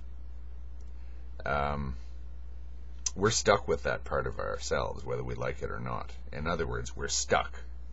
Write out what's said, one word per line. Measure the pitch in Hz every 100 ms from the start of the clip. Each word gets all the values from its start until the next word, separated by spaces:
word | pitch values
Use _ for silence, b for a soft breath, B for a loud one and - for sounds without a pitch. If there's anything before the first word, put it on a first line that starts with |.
| - - - - - - - - B B B B B -
Um, | - 71 71 71 69 62 B B - - - - - - - - - -
we're | 101
stuck | 113 - 101 -
with | 78
that | 71 60
part | - 69 62
of | 50
ourselves, | 50 50 - 73 53 -
whether | 58 62
we | 62
like | 58 62 65
it | 53
or | 50
not. | 62 57 - - -
In | 73 78
other | 85 69
words, | 60 60 -
we're | 67
stuck | - - - - - - - -